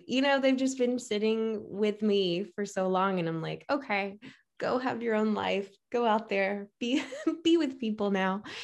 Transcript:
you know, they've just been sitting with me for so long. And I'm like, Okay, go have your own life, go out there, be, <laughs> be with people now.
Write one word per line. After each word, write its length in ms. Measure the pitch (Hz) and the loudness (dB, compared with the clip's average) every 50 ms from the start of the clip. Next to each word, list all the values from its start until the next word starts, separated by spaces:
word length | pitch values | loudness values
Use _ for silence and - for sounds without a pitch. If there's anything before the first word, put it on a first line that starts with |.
| - | -6
you 160 | - 233 262 269 | -2 0 2 4
know, 160 | 285 277 277 | 4 4 4
they've 180 | 262 269 269 | 4 4 4
just 220 | 254 262 262 262 - | 4 2 0 0 0
been 200 | 247 240 247 247 | 0 0 0 -2
sitting 600 | - - 214 208 208 220 220 226 220 220 220 208 214 - | -2 -2 -2 0 2 2 0 0 0 -2 -4 -6 -8 -8
with 340 | - 196 214 214 202 208 214 | -4 -2 0 0 0 2 2
me 420 | 214 202 202 190 180 170 175 202 | 2 4 4 2 2 0 -2 -4
for 200 | - - - 202 | -6 -6 -6 -6
so 240 | 202 - 196 190 185 | -4 -2 -2 0 2
long. 300 | 185 185 190 196 190 180 | 2 2 2 2 0 0
And 100 | 165 165 | 0 -2
I'm 140 | 165 160 160 | -2 -4 -4
like, 220 | 156 156 160 - - | -6 -6 -6 -4 -2
Okay, 480 | 277 294 269 262 208 196 196 202 196 208 - - - - _ _ _ - | -2 -2 -2 -2 -2 -2 -2 -4 -8 -12 -16 -20 -20 -20 _ _ _ -4
go 180 | - - 220 254 | -2 -2 0 0
have 240 | 254 254 240 226 233 | -2 -2 -4 -4 -2
your 140 | 233 220 | 0 0
own 180 | 214 214 220 208 | 2 2 2 0
life, 340 | 196 196 190 185 190 202 196 - _ _ - | 0 0 0 0 -2 -4 -6 -10 _ _ -6
go 160 | - 240 240 | -2 0 2
out 220 | 226 214 220 220 - | 4 2 2 0 0
there, 400 | 202 196 196 190 202 202 202 - _ - | 0 0 0 0 -2 -4 -8 -10 _ -6
be, 240 | - 233 254 294 - - 494 571 640 | -2 0 0 0 0 -2 -8 -6 -4
<laughs> 180 | 320 320 - - | -2 -2 0 2
be 120 | 330 330 | 4 4
with 240 | 339 311 269 262 - | 4 4 2 -2 -4
people 300 | 233 220 214 214 208 202 196 | -4 -4 -2 0 0 0 2
now. 300 | 190 190 190 190 202 208 - - - | 2 2 2 0 -2 -4 -10 -14 -14